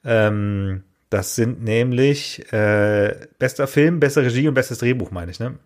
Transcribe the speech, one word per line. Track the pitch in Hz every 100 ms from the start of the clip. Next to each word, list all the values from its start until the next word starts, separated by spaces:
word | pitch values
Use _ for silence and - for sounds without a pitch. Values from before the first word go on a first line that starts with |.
Ähm, | 131 117 107 104 101 101 98 92 - _ _
das | 101 95
sind | - 117 123
nämlich, | 113 113 127 123 135 139 - - -
äh, | 110 104 104 104 104 101 - - _
bester | 127 - 135
Film, | 147 156 170
beste | 143 139
Regie | 127 120 151
und |
bestes | 131 - 113
Drehbuch, | 120 127 90
meine | 90 85
ich, | -
ne? | 117 147